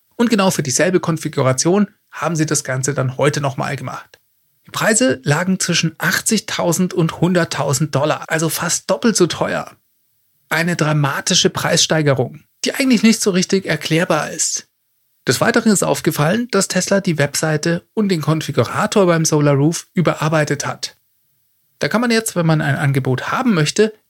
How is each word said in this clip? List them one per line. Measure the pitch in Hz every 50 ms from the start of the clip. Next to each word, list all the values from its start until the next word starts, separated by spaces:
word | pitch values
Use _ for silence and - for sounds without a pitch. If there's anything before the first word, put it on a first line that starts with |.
| _ _ _
Und | - 233 226
genau | 240 196 190 190
für | - - 147
dieselbe | 131 123 - 151 185 185 170
Konfiguration | - 170 160 156 - 147 - 147 127 131 127 - - 165 185 208 202 - _ _ _ _
haben | - - 147 160 170
sie | 151 156
das | 156 156 -
Ganze | - 139 131 131 131 147 139
dann | 135 131 127 -
heute | - 135 151 147 147
nochmal | 143 135 131 139 135 135 143
gemacht. | 127 131 120 - - - _ _ - _ _ _ _ _ _ _ _ _
Die | -
Preise | - - 165 208 247 262 254 262 254 - -
lagen | 147 143 160 185 185 185 -
zwischen | - - 165 - 175 156 - -
achtzigtausend | - - - - - - 220 196 - - - - 170 175 160 - 185 180 -
und | 180 165 165 - -
hunderttausend | - 180 185 175 170 - - - 131 143 139 131 156 147 -
Dollar, | 135 147 156 135 - - -
also | 165 160 165 156
fast | - - 175 170 - - - -
doppelt | 190 - - 233 196
so | - 180
teuer. | 156 - - 165 180 90 78 - - - _ _ _ _ _ _ _ _ _ _ _ _ _ _ -
Eine | 156 160 165 175 170
dramatische | - 156 151 156 151 143 135 139 190 - - 180 - - 185
Preissteigerung, | - - - - 175 156 - - 170 160 151 143 131 131 123 - - - _ _ _ _ -
die | - -
eigentlich | - 269 262 247 185
nicht | 220 226 214 -
so | - 214
richtig | 175 185 175 - 196 190 -
erklärbar | - 160 151 - - 160 165 185 - 165 151 147 -
ist. | 170 151 - - - - - _ _ _ _ _ _ _ _ _ _ _ -
Des | - 123 -
Weiteren | - 226 233 233 226 220
ist | 196 -
aufgefallen, | 160 156 147 - - 165 151 - 147 160 202 233 247 -
dass | - 196 - -
Tesla | - 185 - - 202 196
die | 196 185 160 156
Webseite | 143 143 - - 160 156 156 147 151 170 170 175 - _ -
und | 226 208 190
den | 185 156
Konfigurator | 139 151 156 156 - - - - 113 - - 139 196 214 - 214 190
beim | 175 165 160 160
Solar | - 160 151 147 147 143
Roof | 135 143 165 170 - - _ -
überarbeitet | 185 156 160 151 - 147 156 165 156 147 147 147 135 -
hat. | 131 - - - - - _ _ _ _ _ _ _ _ _ _ _ _ _ _ _ _ -
Da | - 143
kann | 202 220
man | 247 233
jetzt, | 226 - 226 - -
wenn | 175 165
man | 160 160 156
ein | 156 143 135
Angebot | 165 156 139 139 135 131 135 131 131 - -
haben | - 226 254 240 190
möchte, | 160 147 151 - 208 214 214 - _ _